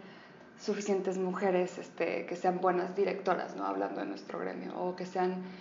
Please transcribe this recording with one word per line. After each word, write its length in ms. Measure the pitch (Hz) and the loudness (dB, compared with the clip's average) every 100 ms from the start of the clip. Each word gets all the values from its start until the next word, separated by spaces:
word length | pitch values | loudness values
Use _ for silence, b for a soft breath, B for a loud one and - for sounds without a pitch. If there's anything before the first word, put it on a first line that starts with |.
| B B B B B - | B B B B B -10
suficientes 600 | - 202 - 190 190 185 | -2 -2 2 2 2 0
mujeres, 580 | 185 180 202 180 180 - | 0 2 4 4 2 -2
este, 460 | - - 170 - | -8 -2 0 0
que 100 | 170 | -2
sean 260 | 175 185 180 | 0 2 4
buenas 360 | 185 180 180 - | 4 4 2 2
directoras, 580 | 190 - - 175 - - | 2 2 2 2 0 -2
¿no? 100 | 98 | -2
Hablando 340 | 98 98 98 | 0 0 -2
de 60 | 98 | -4
nuestro 320 | 98 - 170 | -6 -6 -4
gremio, 340 | 95 190 185 - | -4 -4 -6 -4
o 160 | 180 180 | -2 -2
que 80 | 180 | -4
sean, 360 | 185 180 185 185 B | 0 0 0 -6 B